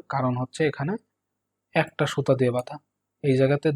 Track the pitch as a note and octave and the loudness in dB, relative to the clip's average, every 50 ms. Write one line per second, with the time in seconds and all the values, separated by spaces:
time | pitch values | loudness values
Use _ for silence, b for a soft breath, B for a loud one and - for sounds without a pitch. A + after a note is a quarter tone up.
0 | - - - C#3 B2+ B2+ B2+ B2 B2+ - - - D#3+ D3 C#3 - C#3+ D#3+ G3+ A#3 | -2 -4 -4 -2 -2 -2 -2 -4 -6 -6 -4 -2 -2 -2 -2 -4 -4 -6 -6 -6
1 | - _ _ _ _ _ _ _ _ _ _ _ _ _ - D#3+ D3+ - - - | -10 _ _ _ _ _ _ _ _ _ _ _ _ _ -2 -2 -2 -2 -2 -2
2 | D3 C#3 - - C3+ - C3+ C3 C3 B2 A#2+ B2 B2 - - - - _ _ _ | -2 -2 -2 -2 0 2 2 2 2 2 0 -2 -4 -6 -10 -16 -16 _ _ _
3 | _ _ _ _ - C#3+ C3 C3 C3+ C3+ D3 C#3+ - D#3+ D3 | _ _ _ _ 0 2 4 4 4 4 2 2 0 0 0